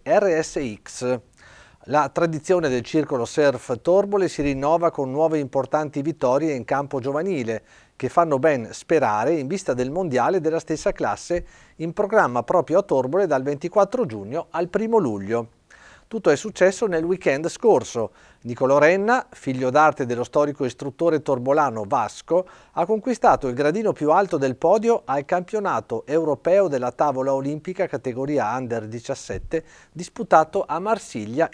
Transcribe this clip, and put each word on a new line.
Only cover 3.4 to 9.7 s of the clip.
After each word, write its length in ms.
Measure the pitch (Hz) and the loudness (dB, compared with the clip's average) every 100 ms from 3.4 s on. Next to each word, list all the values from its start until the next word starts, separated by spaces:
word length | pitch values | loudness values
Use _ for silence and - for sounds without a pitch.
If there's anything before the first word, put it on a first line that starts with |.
| 147 123 - 120 | 2 2 -4 -4
Torbole 460 | 165 190 202 202 175 | 2 2 2 0 0
si 140 | - | -2
rinnova 500 | 143 135 143 165 170 | -2 -2 0 2 0
con 180 | 156 131 | -2 -4
nuove 300 | 139 160 156 | 0 0 0
importanti 600 | 139 139 127 151 151 147 | -2 -4 -2 -2 -2 -4
vittorie 520 | 143 151 127 135 160 | -6 -2 0 0 0
in 100 | 135 | -4
campo 360 | 117 180 139 139 | -2 -4 -2 -6
giovanile, 640 | 131 143 190 165 113 113 - _ _ _ | -4 -4 -4 -4 -4 -6 -8 _ _ _
che 120 | 127 | -2
fanno 300 | - 170 135 | 2 2 2
ben 300 | 160 139 110 | 2 0 -4
sperare 640 | - - 151 123 104 123 | -12 -2 0 2 0 0
in 140 | 165 127 | -2 -4
vista 260 | - - | -6 -4